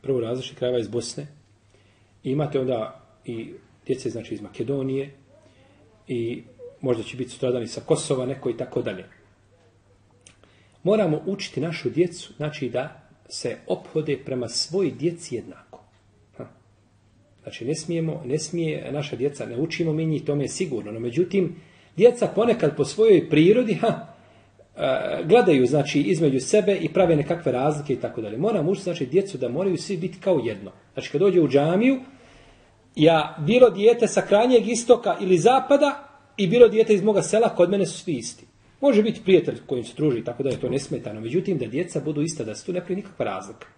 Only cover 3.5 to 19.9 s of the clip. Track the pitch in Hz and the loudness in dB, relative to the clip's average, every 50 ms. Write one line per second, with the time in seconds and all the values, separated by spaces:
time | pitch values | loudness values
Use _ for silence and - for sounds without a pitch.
3.5 | - - _ _ _ _ _ - 131 - - 120 107 117 113 - 110 98 104 98 | -16 -20 _ _ _ _ _ -6 -6 -6 -6 -8 -8 -8 -10 -10 -12 -12 -12 -16
4.5 | - - 131 135 139 139 131 135 131 135 139 147 - _ _ _ _ _ _ _ | -10 -10 -6 -6 -6 -6 -4 -4 -6 -6 -6 -8 -14 _ _ _ _ _ _ _
5.5 | _ _ _ _ _ _ _ _ _ _ _ - 135 117 117 117 120 - - - | _ _ _ _ _ _ _ _ _ _ _ -8 -6 -6 -4 -6 -8 -10 -14 -20
6.5 | - - - - - _ - 131 123 110 107 - - 127 127 - - - 135 127 | -20 -20 -20 -20 -16 _ -4 -2 -2 -2 -4 -10 -10 -10 -10 -12 -8 -6 -4 -4
7.5 | 123 123 113 - - 117 117 - 160 151 - - 143 127 127 127 135 135 - 127 | -2 -4 -6 -8 -10 -14 -2 -2 -2 -2 0 -4 -4 -4 -2 -6 -8 -6 -6 -6
8.5 | 113 117 127 - - 127 113 117 95 92 - - - _ _ _ _ _ _ _ | -6 -6 -8 -6 -6 -6 -4 -4 -8 -8 -14 -18 -20 _ _ _ _ _ _ _
9.5 | _ _ _ _ _ _ _ _ _ _ _ _ _ _ _ - _ _ _ _ | _ _ _ _ _ _ _ _ _ _ _ _ _ _ _ -20 _ _ _ _
10.5 | _ _ _ _ _ _ _ 170 208 220 202 165 151 151 - 190 202 196 - - | _ _ _ _ _ _ _ 0 2 2 2 0 -2 -2 -4 -6 -8 -8 -8 -10
11.5 | - 143 143 170 160 - - - - 147 180 175 - - - - - - 147 151 | -6 -6 -6 -6 -6 -6 -6 -4 0 0 -2 -2 -2 -12 -18 -20 -12 -10 -8 -8
12.5 | - - 131 117 120 123 135 151 - - _ _ _ _ _ _ - - - 123 | -8 -8 -8 -6 -4 -6 -6 -6 -12 -20 _ _ _ _ _ _ -16 -10 -8 -8
13.5 | 110 - - - 180 180 - - - 160 147 147 139 131 - - 131 127 127 113 | -10 -10 -6 -8 -8 -8 -8 -6 -6 -6 -4 -2 -6 -6 -6 -8 -6 -6 -6 -6
14.5 | - - - - 156 196 190 143 113 117 139 175 170 165 - - 127 110 - - | -6 -6 -6 -4 -2 -2 -2 -2 -4 -4 -6 -6 -6 -6 -12 -10 -10 -10 -10 -12
15.5 | - - _ _ - - _ _ _ _ _ _ _ _ _ _ _ - 120 - | -20 -20 _ _ -20 -20 _ _ _ _ _ _ _ _ _ _ _ -20 -20 -20
16.5 | _ _ _ _ _ _ _ _ _ _ _ _ _ _ _ _ _ _ _ - | _ _ _ _ _ _ _ _ _ _ _ _ _ _ _ _ _ _ _ -16
17.5 | - - 117 127 160 160 - - 170 165 165 160 151 - - 123 139 151 - - | -14 -8 -6 -6 -6 -6 -4 -6 -4 -4 -2 -4 -6 -8 -6 -4 -4 -4 -4 -6
18.5 | - 170 165 156 151 - - - 135 147 147 - 120 110 127 143 143 - - - | -6 -4 -4 -4 -4 -6 -8 -6 -6 -6 -6 -6 -6 -4 -4 -4 -4 -6 -10 -8
19.5 | 117 120 156 165 - - 170 165 | -4 -4 -4 -4 -2 -2 -2 -2